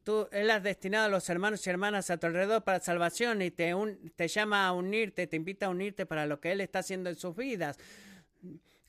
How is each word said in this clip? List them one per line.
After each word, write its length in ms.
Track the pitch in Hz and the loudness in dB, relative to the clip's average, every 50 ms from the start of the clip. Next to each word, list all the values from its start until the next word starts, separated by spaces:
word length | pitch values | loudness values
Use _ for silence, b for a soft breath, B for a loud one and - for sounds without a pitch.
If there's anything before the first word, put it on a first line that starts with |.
| - | -2
tú, 240 | 208 214 214 202 - | 0 0 0 0 0
Él 200 | 202 202 208 226 | -2 2 4 4
has 120 | 220 208 | 4 4
destinado 440 | 185 208 185 - - 190 208 220 220 | 2 -2 -2 -2 -2 0 2 2 4
a 20 | 208 | 4
los 180 | 196 180 - - | 2 2 2 0
hermanos 360 | 170 175 196 214 214 190 - | 0 2 2 0 0 0 -2
y 40 | 190 | -2
hermanas 400 | 180 180 208 208 208 196 - - | 0 0 0 0 0 0 0 -2
a 80 | 175 160 | -2 0
tu 80 | 170 | 0
alrededor 380 | 170 165 180 196 208 220 214 - | 0 2 2 2 2 2 2 2
para 160 | 196 185 165 | 2 0 0
salvación 600 | - 175 170 175 170 165 - - 240 240 220 202 | 2 0 0 2 2 0 2 0 0 0 2 0
y 100 | 185 170 | 0 -2
te 220 | - - 170 170 175 | 0 0 0 2 2
un-, 380 | 196 214 214 190 - - 160 - | 0 0 -2 -4 -8 -14 -14 -4
te 140 | - 170 160 | -2 -2 0
llama 380 | - 214 214 208 208 202 190 | 2 2 2 4 4 4 4
a 60 | 185 | 4
unirte, 540 | 180 180 180 190 214 226 220 190 - 180 175 | 2 0 0 0 0 0 0 0 -2 -4 -4
te 100 | 147 160 | -2 -2
invita 280 | 160 160 190 196 - 208 | -4 -4 -4 -4 -2 -2
a 40 | 190 | -2
unirte 340 | 175 180 196 208 196 - 180 | 0 -2 -4 -4 -4 -6 -6
para 220 | - 160 156 151 | -4 -2 -2 0
lo 120 | 151 147 - | -2 -2 -2
que 140 | - 170 | -2 -2
Él 80 | 196 196 | 0 0
está 200 | 190 - - 190 | -2 -2 -2 -4
haciendo 280 | 180 - 185 185 180 180 | -2 -2 -6 -4 -4 -6
en 80 | 165 | -6
sus 180 | - - 180 160 | -6 -6 -8 -6
vidas. 440 | 214 262 277 233 175 160 143 - B B B B B B 196 196 185 B B _ _ 185 180 - 175 b b b b b | -4 -4 -4 -2 -4 -4 -6 -6 B B B B B B -20 -20 -20 B B _ _ -18 -16 -16 -18 b b b b b